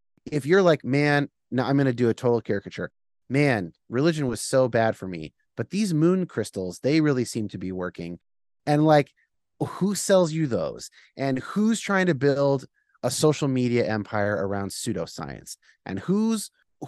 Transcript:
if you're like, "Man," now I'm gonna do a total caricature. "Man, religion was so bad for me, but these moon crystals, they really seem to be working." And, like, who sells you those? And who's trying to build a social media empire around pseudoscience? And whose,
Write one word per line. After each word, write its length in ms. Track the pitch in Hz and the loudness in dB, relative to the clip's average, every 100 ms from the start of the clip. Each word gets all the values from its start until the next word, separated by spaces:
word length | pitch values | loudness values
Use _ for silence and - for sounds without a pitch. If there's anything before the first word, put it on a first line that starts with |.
| _ _ - | _ _ -8
if 140 | 151 135 | -6 2
you're 160 | 185 | 4
like, 220 | 180 151 - | 6 4 2
"Man," 440 | 139 147 143 143 _ _ | 2 4 2 0 _ _
now 140 | 120 120 | -2 0
I'm 100 | 139 | 2
gonna 160 | 135 | 2
do 160 | 123 120 | 2 2
a 40 | |
total 280 | 110 127 120 | 2 0 0
caricature. 500 | - 101 95 - 90 - _ _ _ | -2 -4 -6 -10 -10 -12 _ _ _
"Man, 440 | 131 147 117 87 - _ | 2 2 2 -2 -10 _
religion 380 | 120 156 156 135 | 0 0 0 -2
was 140 | 113 | -4
so 260 | - 135 127 | -2 0 2
bad 260 | 117 113 104 | 2 0 0
for 120 | 95 | -8
me, 260 | 87 76 - _ - | -10 -12 -16 _ -10
but 120 | 117 | -6
these 220 | 190 214 | -4 -2
moon 320 | 156 165 185 170 | 2 2 2 -2
crystals, 540 | - 104 - 92 85 | -4 -6 -6 -8 -4
they 220 | 127 156 | 0 2
really 240 | 151 127 117 | 2 2 -2
seem 220 | 120 104 | -4 -6
to 80 | 98 | -8
be 140 | 92 | -8
working." 480 | 92 90 - 87 87 _ _ _ _ - | -6 -8 -8 -12 -12 _ _ _ _ -2
And, 200 | 147 156 | 2 6
like, 280 | 151 143 _ _ _ _ _ | 4 4 _ _ _ _ _
who 360 | 127 - 190 196 | -8 -2 -2 -2
sells 360 | - 190 175 | 2 4 4
you 160 | 160 151 | 0 -2
those? 420 | 107 76 58 - - _ - | -2 -4 -8 -16 -20 _ -6
And 220 | 135 131 | -4 -4
who's 400 | - 196 214 226 | -4 0 0 0
trying 260 | - 196 185 | 0 0 2
to 100 | 143 | 2
build 500 | 139 139 143 139 - _ _ _ | 2 2 2 0 -4 _ _ _
a 60 | 123 | -4
social 360 | - 156 147 147 | 2 2 2 0
media 380 | 131 123 120 95 | 0 0 0 0
empire 480 | 107 101 110 101 104 98 | -2 -4 -2 0 0 -2
around 220 | 101 98 | -4 -6
pseudoscience? 880 | - - 90 82 - 73 62 - - _ _ - | -8 -6 -6 -8 -10 -12 -12 -16 -20 _ _ -10
And 140 | 98 | -8
whose, 520 | - 196 220 226 - - _ _ | -2 0 0 -2 -6 -16 _ _